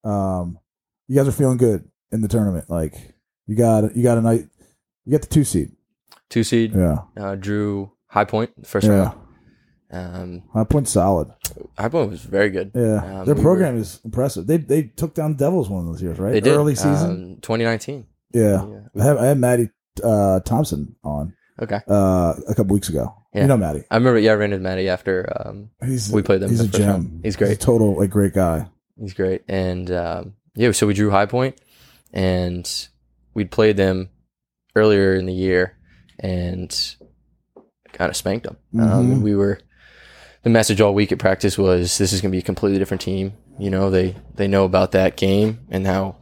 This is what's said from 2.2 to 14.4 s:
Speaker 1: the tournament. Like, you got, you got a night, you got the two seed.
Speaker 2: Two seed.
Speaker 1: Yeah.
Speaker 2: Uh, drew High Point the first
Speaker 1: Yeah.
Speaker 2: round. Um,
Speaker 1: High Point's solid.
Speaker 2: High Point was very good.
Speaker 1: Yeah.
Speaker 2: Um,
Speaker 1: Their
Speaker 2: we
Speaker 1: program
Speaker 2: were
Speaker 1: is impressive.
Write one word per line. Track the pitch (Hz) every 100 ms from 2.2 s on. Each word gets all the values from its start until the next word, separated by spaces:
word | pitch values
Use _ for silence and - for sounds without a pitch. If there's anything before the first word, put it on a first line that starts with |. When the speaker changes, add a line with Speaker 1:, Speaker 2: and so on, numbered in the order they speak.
Speaker 1:
the | 107
tournament. | 113 104 87 -
Like, | 85 78 - - _ _ _ -
you | 104
got, | 117 110 107 120
you |
got | 120 117
a |
night, | 113 113 - _ _ _ _ _ -
you |
got | 143
the | -
two | 156
seed. | 139 87 69 _ _ _ _ - _
Speaker 2:
Two | 120
seed. | 110 120 113 104
Speaker 1:
Yeah. | 87 76 - -
Speaker 2:
Uh, | 98 98
drew | 95 104 104 101 98 _ _
High | - 104
Point | 110 117 -
the | -
first | - 107
Speaker 1:
Yeah. |
Speaker 2:
round. | 101 92 - - _ _ _ _ _ _
Um, | 90 90 90 92 87 -
Speaker 1:
High | 110 104
Point's | 147 139
solid. | - 92 92 73 - - - - -
Speaker 2:
High | 107
Point | 160 110
was | 87
very | - 98 101
good. | 95 98 123
Speaker 1:
Yeah. | 117 107 90 95
Speaker 2:
Um, | 92
Speaker 1:
Their | 147
Speaker 2:
we |
Speaker 1:
program | 156 185 175 120
Speaker 2:
were |
Speaker 1:
is | 104 - 110
impressive. | 117 135 -